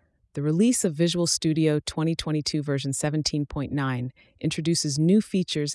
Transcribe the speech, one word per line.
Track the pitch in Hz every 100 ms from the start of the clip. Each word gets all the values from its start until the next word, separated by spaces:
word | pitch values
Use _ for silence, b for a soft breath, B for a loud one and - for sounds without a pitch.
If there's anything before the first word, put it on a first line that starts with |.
| _ _ _
The | -
release | 147 160 233 247
of | 190
Visual | 147 170 175 170
Studio | - 165 156 156 151
twenty | - - 156
twenty-two | 160 160 156 143 151
version | 143 139 139
seventeen | 135 151 151 147 151 143
point | 147 127
nine | 139 135 123 123 b b b
introduces | 160 - 160 170 151 139
new | 165 214
features | - 190 180 151 147